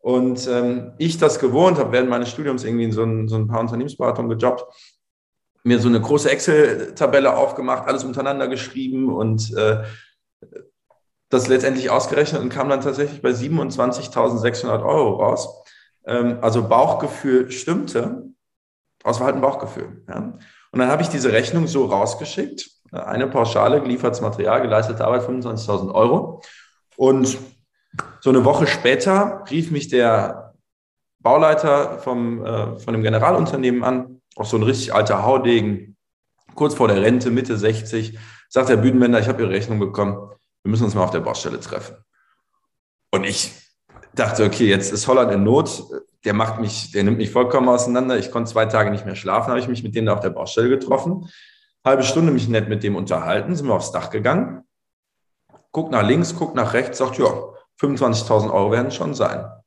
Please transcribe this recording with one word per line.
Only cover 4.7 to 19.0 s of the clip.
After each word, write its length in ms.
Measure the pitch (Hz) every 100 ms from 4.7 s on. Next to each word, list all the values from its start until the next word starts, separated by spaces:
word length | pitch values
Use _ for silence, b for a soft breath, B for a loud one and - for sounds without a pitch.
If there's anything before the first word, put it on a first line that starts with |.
| B B B _ _ _ _ _ _
mir 160 | 120 120
so 100 | 120
eine 120 | 117
große 300 | 110 147 143
Excel-Tabelle 1040 | 147 - 151 143 107 - - 143 139 135 123
aufgemacht, 500 | 135 - 127 127 135
alles 180 | 135
untereinander 440 | - 127 135 139 131
geschrieben 640 | 131 - 131 131 131 131
und, 420 | - 110 110 110
äh, 280 | - 107 107 B B B _ _ _ - - - _ _ _ _ _ _
das 200 | 127 107
letztendlich 420 | 131 135 131 127
ausgerechnet 500 | 127 143 143 147 156
und 80 | 127
kam 220 | 120 135
dann 100 | 135
tatsächlich 400 | 139 135 147 -
bei 120 | 127
siebenundzwanzigtausendsechshundert 1500 | 123 131 160 135 - 123 123 - 123 120 120 113 117 123 107
Euro 400 | - 160 123 98
raus. 420 | 107 - - - b b b b -
Ähm, 320 | 120 120 113
also 260 | 113 117 107
Bauchgefühl 840 | 160 160 - 147 - 139 127 127
stimmte, 840 | - - 175 285 - 120 - - - _ _ _ _ _ _